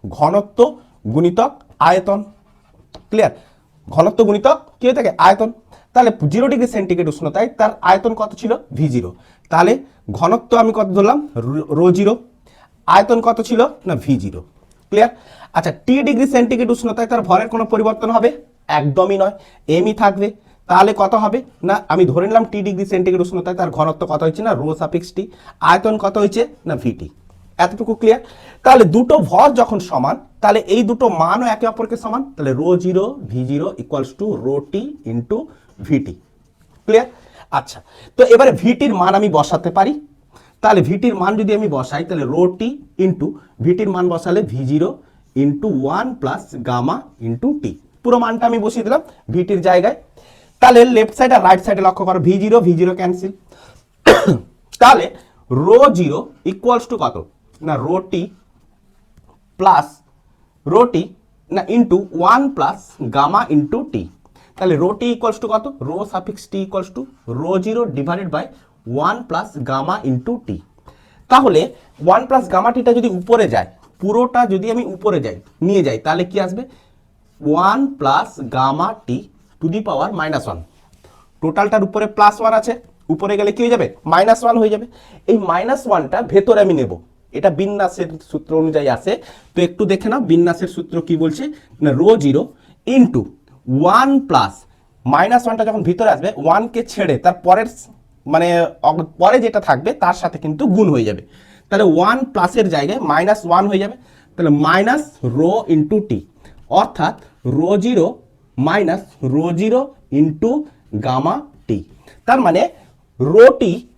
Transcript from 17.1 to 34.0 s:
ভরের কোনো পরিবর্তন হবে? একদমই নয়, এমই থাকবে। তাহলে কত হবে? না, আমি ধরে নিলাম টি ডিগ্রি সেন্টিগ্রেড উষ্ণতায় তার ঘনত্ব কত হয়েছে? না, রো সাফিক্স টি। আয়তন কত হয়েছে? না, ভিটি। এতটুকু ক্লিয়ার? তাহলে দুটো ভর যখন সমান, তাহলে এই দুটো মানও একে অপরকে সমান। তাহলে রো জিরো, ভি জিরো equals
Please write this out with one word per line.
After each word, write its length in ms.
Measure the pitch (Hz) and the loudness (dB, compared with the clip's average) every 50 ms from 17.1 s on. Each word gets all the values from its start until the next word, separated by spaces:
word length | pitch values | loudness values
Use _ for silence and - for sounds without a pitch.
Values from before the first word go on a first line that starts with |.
| 240 233 | -2 -4
ভরের 260 | 202 170 180 190 220 220 | 0 2 0 0 0 -2
কোনো 160 | 233 226 226 | -4 -6 -2
পরিবর্তন 460 | 220 226 208 220 - - - 226 220 | -2 -2 0 0 -2 -2 -2 -4 -2
হবে? 300 | 233 220 196 160 - - - _ _ _ _ - | 0 2 2 0 -2 -4 -20 _ _ _ _ -2
একদমই 500 | 151 151 143 147 135 185 185 196 202 190 | -2 -2 0 0 0 0 0 0 0 0
নয়, 120 | 190 202 202 - - - _ _ _ - | 0 -2 -2 -8 -20 -20 _ _ _ -2
এমই 260 | 156 175 185 214 214 | 0 0 0 -2 -2
থাকবে। 380 | 214 226 202 190 196 202 220 214 _ _ _ _ _ _ | 0 0 0 0 0 -6 -6 -6 _ _ _ _ _ _
তাহলে 280 | - 175 180 196 214 208 | 0 4 4 4 4 2
কত 180 | - 196 190 233 | 0 0 0 2
হবে? 280 | 214 214 202 226 262 262 - _ _ - | 0 0 0 -2 -4 -6 -10 _ _ -4
না, 180 | 180 196 208 - - | -2 -2 -2 -2 -2
আমি 160 | 160 180 180 | 2 2 2
ধরে 220 | 147 135 170 180 | 2 2 0 0
নিলাম 180 | 208 220 226 226 | 2 2 0 0
টি 180 | 226 - 208 | 0 -6 -6
ডিগ্রি 240 | 190 208 190 180 196 | -6 -4 -4 -6 -4
সেন্টিগ্রেড 400 | 196 202 180 180 185 180 180 175 | -4 -2 -2 0 0 0 0 -2
উষ্ণতায় 300 | 180 190 175 175 185 180 | -2 -4 -6 -6 -6 -4
তার 140 | 180 180 165 | -4 -6 -4
ঘনত্ব 360 | - 156 151 160 - - 180 | -2 -2 -2 -2 -2 -4 -4
কত 160 | - 151 147 | -4 -4 -2
হয়েছে? 200 | 165 160 156 - | -2 -2 -2 -2
না, 120 | 214 226 190 | -4 -4 -4
রো 200 | 120 139 156 156 | -2 -4 -6 -6
সাফিক্স 380 | 156 170 151 - 170 175 - | -6 -6 -6 -6 -6 -8 -6
টি। 180 | _ 190 202 220 - _ - - - _ | _ -10 -10 -10 -16 _ -20 -20 -10 _
আয়তন 380 | - 160 175 190 - 220 214 214 | 2 2 2 4 2 -2 -2 0
কত 200 | 202 190 196 220 | -2 -2 0 0
হয়েছে? 300 | 202 196 - 226 240 294 - _ _ | 0 0 0 -2 -4 -4 -6 _ _
না, 100 | - 156 | -8 -8
ভিটি। 320 | 120 - 120 101 - 87 76 _ _ _ - - _ - - _ - | -4 -4 -6 -6 -6 -14 -18 _ _ _ -20 -20 _ -20 -18 _ -2
এতটুকু 360 | 170 175 208 202 233 226 220 | -2 -2 -2 -6 -6 -6 -4
ক্লিয়ার? 260 | 220 233 220 226 254 - - - - - - - _ | 2 2 2 2 2 -2 -16 -20 -20 -20 -20 -20 _
তাহলে 220 | - 262 262 254 214 | 6 6 8 8 8
দুটো 340 | 160 160 226 254 247 302 277 | 6 4 2 4 4 2 2
ভর 360 | 175 - - - 262 294 262 | 2 2 4 4 4 6 4
যখন 240 | 240 233 - 220 196 | 2 0 0 0 -6
সমান, 380 | - - - 131 131 143 254 - - _ _ - | -6 -4 -4 -2 -2 -2 -4 -6 -10 _ _ 0
তাহলে 200 | - 208 208 220 | 0 2 2 2
এই 220 | - 175 196 233 | 0 0 0 0
দুটো 260 | 240 202 240 240 269 185 | 2 0 0 0 0 0
মানও 380 | 180 165 160 170 190 226 254 | 2 2 0 0 0 -2 0
একে 200 | 240 214 220 233 | -2 -2 -2 -2
অপরকে 300 | 226 220 - 226 220 233 | -4 -4 -4 -8 -8 -8
সমান। 360 | 233 - 214 226 262 269 - | -10 -8 -8 -6 -6 -8 -10
তাহলে 200 | - - 147 135 | -10 -6 -4 -4
রো 240 | 127 131 156 175 185 | -4 -2 0 0 0
জিরো, 440 | 170 180 180 175 185 196 233 285 277 185 | 0 0 -2 -2 -2 -2 -2 -8 -12 -14
ভি 180 | - 113 127 127 | -10 -8 -8 -6
জিরো 300 | 127 139 143 160 202 185 - | -4 -4 -4 -4 -6 -8 -10
equals 320 | - - 151 139 | -10 -8 -6 -6